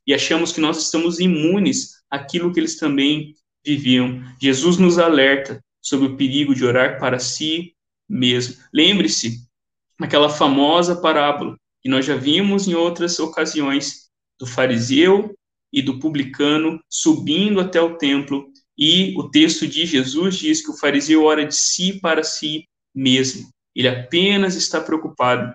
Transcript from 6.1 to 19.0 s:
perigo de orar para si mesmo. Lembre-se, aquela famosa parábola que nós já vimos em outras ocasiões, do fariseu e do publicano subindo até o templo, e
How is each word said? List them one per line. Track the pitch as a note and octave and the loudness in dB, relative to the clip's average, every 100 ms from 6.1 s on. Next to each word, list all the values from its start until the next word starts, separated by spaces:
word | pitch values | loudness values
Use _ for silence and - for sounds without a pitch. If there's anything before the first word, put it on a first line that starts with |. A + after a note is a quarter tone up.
| C3 | 0
perigo | C3+ C#3 C#3+ B2+ | -2 0 0 2
de | |
orar | B2 B2+ C#3 - | 2 2 0 0
para | C3+ B2+ | -4 -2
si | - - D#3 E3 F3 _ _ _ - | -4 -6 -4 -6 -8 _ _ _ -8
mesmo. | B2+ B2 B2 B2 - _ | -2 0 0 -2 -10 _
Lembre-se, | C#3+ F3 G3+ - - A2+ A#2+ - _ _ _ _ - | 2 4 4 0 -2 -6 -8 -14 _ _ _ _ -10
aquela | D3 D3+ D3 | -2 2 2
famosa | - D3 C#3 D3 E3+ F3 F3 | 2 2 4 4 2 2 0
parábola | E3 D3+ D3 - B2 - _ _ | 0 2 0 -2 -6 -12 _ _
que | C3 | -2
nós | C3 C#3 | 0 0
já | C3 | -2
vimos | C3+ E3 G3+ G3 F#3+ | 0 2 2 0 0
em | |
outras | E3+ E3+ E3+ E3+ E3+ | 0 0 -2 -4 -4
ocasiões, | D#3 E3 D#3 D3+ C#3 C#3 C#3 - _ _ _ _ | -4 -4 -4 -2 -2 -2 -4 -10 _ _ _ _
do | B2 | -8
fariseu | - C3 A#2 A#2 C#3 F3+ G3+ G#3+ - _ _ _ | -2 0 0 0 4 6 4 0 -10 _ _ _
e | C#3+ | -4
do | C3+ B2+ | -4 -4
publicano | D#3 D3 B2 - C#3+ D#3 D#3+ E3 - | -4 -4 -4 -2 0 0 -2 -6 -8
subindo | - E3 D3 A#2+ E3 G#3+ G3 | -2 2 2 0 0 0 0
até | F3+ E3 | 0 0
o | E3 E3+ | 0 0
templo, | C#3+ C#3 C#3+ C#3 C#3 _ _ - | -2 -2 -2 -8 -8 _ _ -2
e | D3+ F3+ | 2 2